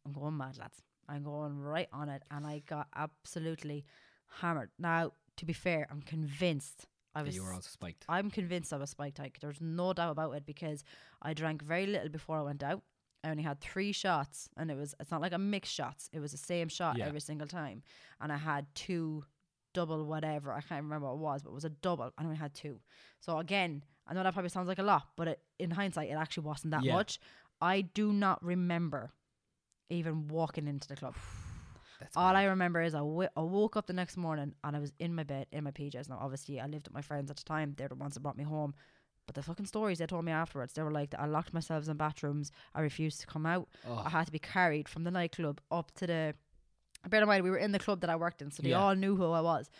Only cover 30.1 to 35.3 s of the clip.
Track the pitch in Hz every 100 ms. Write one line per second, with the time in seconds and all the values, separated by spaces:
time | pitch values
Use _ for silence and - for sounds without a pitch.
30.1 | 160 151 160 156 160 147 143 - 139 131
31.1 | - - - - - - - - - -
32.1 | - 180 190 196 190 175 165 165 151 147
33.1 | 160 185 - 160 196 214 214 - 180 175
34.1 | 180 165 151 143 143 147 147 143 - 170
35.1 | 170 147